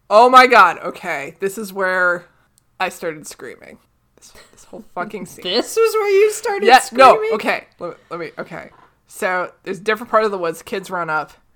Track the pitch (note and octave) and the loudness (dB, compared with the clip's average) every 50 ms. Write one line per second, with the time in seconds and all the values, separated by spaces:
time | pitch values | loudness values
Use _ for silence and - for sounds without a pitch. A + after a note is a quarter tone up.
0 | _ - G3+ G#3+ A#3+ B3 C4 B3+ B3+ B3+ A#3+ A3 F#3+ E3+ D#3 - - F3 - - | _ 2 4 6 6 8 8 6 6 8 6 6 6 4 2 -4 -10 -12 -12 -12
1 | - F3+ D#3+ C#3 C#3 C#3+ D#3+ - G3 G3 G3 A3 A3 F#3+ F#3 G3 F#3+ F#3 F#3 F3+ | -10 -10 -8 -8 -10 -12 -12 -8 -8 -8 -8 -8 -12 -12 -8 -6 -4 -2 -2 0
2 | F3+ F3+ F3 F3 - _ _ _ _ _ _ _ _ _ _ - F#3+ F3+ F3+ - | 0 0 -2 -4 -8 _ _ _ _ _ _ _ _ _ _ -8 -8 -8 -8 -10
3 | F#3+ E3+ D3+ D#3 - - - - - A#2+ F2+ - - - - _ _ _ _ _ | -10 -10 -10 -12 -16 -20 -18 -18 -18 -18 -18 -20 -20 -20 -20 _ _ _ _ _
4 | _ _ _ _ _ - _ - - _ _ _ - _ - - G#3+ - - F#3 | _ _ _ _ _ -20 _ -20 -20 _ _ _ -20 _ -20 -20 -20 -14 -12 -10
5 | F3+ G#3 A3 G#3 F#3 - - - - F3 F#3+ A#3 - - - A4 A4+ A4 G4+ A4 | -10 -10 -12 -16 -16 -16 -18 -14 -10 -6 -4 -4 -4 -4 -2 0 0 0 0 -2
6 | G4+ G#4 G4 F#4+ G#4+ G#4+ G#4 - - A#4 G4+ G4+ G#4 - B3+ B3 - - A3+ B3+ | -2 2 2 4 4 2 0 -4 -6 -6 -4 0 4 6 6 4 4 2 2 6
7 | C4 B3+ - A3 G#3+ A3 A3 G#3+ - - F#3+ - - _ _ - F3 E3+ - _ | 6 6 6 4 0 -4 -4 -4 -4 -6 -6 -6 -8 _ _ -16 -16 -16 -16 _
8 | _ - D#3+ F3 E3 - - - D#3+ - E3 - - - _ _ _ _ _ _ | _ -16 -14 -12 -12 -14 -14 -14 -16 -14 -14 -18 -18 -20 _ _ _ _ _ _
9 | _ _ - - A3 F#3 F#3 F3+ F3 - _ _ - - F#3+ E3+ G3+ A3 A3 G#3+ | _ _ -12 -6 -6 -4 -4 -4 -6 -8 _ _ -14 -14 -12 -8 -4 -4 -4 -4
10 | A#3+ - - G#3+ A3 G#3+ G3 F#3 F3 E3 D#3+ - - - A3+ G3 F#3 F3+ F#3+ F3+ | -4 -2 0 0 0 0 -4 -4 -6 -6 -8 -8 -12 -12 -12 -12 -10 -8 -8 -8
11 | E3+ D#3+ D#3 D#3 C#3+ - _ _ _ _ _ | -6 -4 -4 -6 -6 -8 _ _ _ _ _